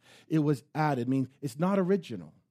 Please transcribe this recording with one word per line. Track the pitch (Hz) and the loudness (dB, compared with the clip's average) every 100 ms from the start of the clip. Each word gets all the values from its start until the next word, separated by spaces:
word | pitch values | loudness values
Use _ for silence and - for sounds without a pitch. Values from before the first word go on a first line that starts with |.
| - - - | -20 -20 -2
It | 156 | 0
was | 147 147 - | 2 0 -2
added, | 147 151 135 120 | 0 2 2 0
meaning | 135 127 _ | 0 -2 _
it's | 147 143 | -10 -2
not | 180 196 | 0 2
original. | 180 196 160 104 78 - _ | 2 0 -2 -12 -12 -20 _